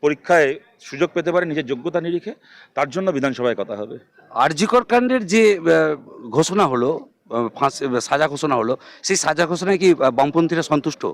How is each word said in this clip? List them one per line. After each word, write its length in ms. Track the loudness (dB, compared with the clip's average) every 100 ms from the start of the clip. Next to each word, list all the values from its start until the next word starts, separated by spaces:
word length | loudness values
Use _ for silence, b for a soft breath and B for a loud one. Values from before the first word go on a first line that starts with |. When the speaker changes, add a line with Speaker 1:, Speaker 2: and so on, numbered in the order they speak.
Speaker 1:
পরীক্ষায় 540 | -4 -6 0 2 2 -2 _ _
সুযোগ 300 | -18 -4 -4
পেতে 180 | -2 -2
পারে 140 | -2 -2
নিজের 200 | -4 -4
যোগ্যতা 340 | -6 -4 -4
নিরিখে, 340 | -4 -6 -6 -14 b b b
তার 160 | -4 -4
জন্য 200 | -2 -2
বিধানসভায় 440 | 0 -2 -2 -2
কথা 220 | -2 -6 -6
হবে। 220 | -10 -12 _ _ _
Speaker 2:
আরজি 360 | 0 0 0 2
কর 180 | 2
কাণ্ডের 420 | 2 0 2 0 0
যে, 320 | 4 4 4
আহ, 720 | 2 2 2 -2 -8 -18 -6
ঘোষণা 360 | 0 0 2 2
হলো, 420 | 2 0 -2 -8 _ _
আহ, 180 | -4 -4
ফাঁস-, 520 | -2 -2 -2 -4 -4
সাজা 280 | -2 0 0
ঘোষণা 260 | -2 -2
হলো, 220 | 0 0 -4 B B
সেই 140 | -4 -2
সাজা 300 | -2 0 0
ঘোষণায় 320 | 0 0 2
কি, 160 | 4 4
আহ, 120 | 2
বামপন্থীরা 520 | 2 2 2 2 0
সন্তুষ্ট? 440 | 0 0 0 -6 -8